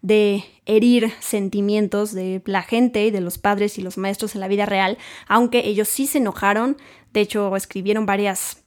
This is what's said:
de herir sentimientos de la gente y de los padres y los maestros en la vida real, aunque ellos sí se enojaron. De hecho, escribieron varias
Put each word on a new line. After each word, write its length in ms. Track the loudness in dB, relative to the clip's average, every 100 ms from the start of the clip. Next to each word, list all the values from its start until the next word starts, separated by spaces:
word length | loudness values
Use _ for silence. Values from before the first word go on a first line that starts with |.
de 420 | 4 4 4 0 -6 _ 0
herir 460 | 4 6 4 2 -4
sentimientos 920 | -6 -4 -2 -2 0 0 0 -2 -4
de 280 | -4 -6 -6
la 180 | -4 -4
gente 420 | 0 2 2 2
y 60 | 0
de 100 | 0
los 180 | -4 -2
padres 380 | 0 0 0 -2
y 60 |
los 160 | -10 -4
maestros 380 | -4 -4 -6 -6
en 40 |
la 60 | -2
vida 200 | 0 0
real, 320 | 2 0 -2 -10 -20 0
aunque 400 | 2 4 2 0
ellos 220 | -2 -2
sí 180 | -2 -2
se 120 | 0
enojaron. 580 | 0 0 0 2 0 -4 -10 -20 _
De 80 | -2
hecho, 360 | 0 0 -2 -2
escribieron 500 | -6 -6 -2 0 0
varias 560 | 0 0 -2 -8 -12